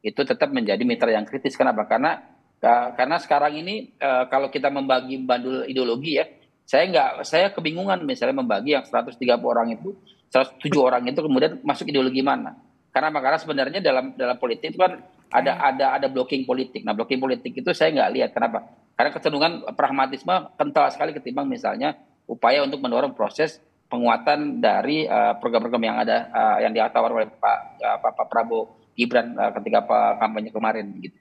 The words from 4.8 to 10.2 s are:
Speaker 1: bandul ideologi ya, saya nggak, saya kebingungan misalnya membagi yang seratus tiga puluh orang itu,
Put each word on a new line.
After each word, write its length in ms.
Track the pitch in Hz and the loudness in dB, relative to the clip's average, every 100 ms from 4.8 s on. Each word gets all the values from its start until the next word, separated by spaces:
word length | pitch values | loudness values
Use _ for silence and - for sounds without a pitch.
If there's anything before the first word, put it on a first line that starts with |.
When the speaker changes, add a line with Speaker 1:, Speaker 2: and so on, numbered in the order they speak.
| 135 127 131 135 | 0 0 0 -8
Speaker 1:
bandul 400 | 127 123 127 131 | -2 0 0 -6
ideologi 560 | 131 131 123 120 160 143 | -4 -2 0 -2 -2 -2
ya, 80 | 160 - _ _ - | -2 -8 _ _ 0
saya 180 | 131 185 | 2 4
nggak, 240 | 165 135 - | 2 2 -2
saya 220 | 139 160 196 | 0 2 2
kebingungan 540 | 196 160 165 196 185 | 0 -4 -4 -2 -2
misalnya 320 | 151 127 123 135 | -2 -2 -2 -2
membagi 400 | 123 101 131 139 | -2 -2 2 0
yang 80 | |
seratus 320 | - 117 120 - | 0 -4 -4 -4
tiga 240 | 123 117 | 2 2
puluh 180 | 123 117 | 2 0
orang 220 | 113 110 | 0 -4
itu, 160 | 180 202 _ _ | -10 -14 _ _